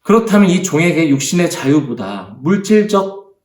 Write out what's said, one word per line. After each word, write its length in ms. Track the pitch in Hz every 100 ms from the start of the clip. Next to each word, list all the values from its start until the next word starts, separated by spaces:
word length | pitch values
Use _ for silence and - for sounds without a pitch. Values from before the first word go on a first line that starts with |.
그렇다면 480 | - 226 220 202 190
이 140 | 180
종에게 440 | - 151 175 156 160
육신의 420 | 139 - 175 170
자유보다 840 | - 135 151 123 117 98 101 95 123
물질적 840 | 139 196 - 214 196 196 196 - - _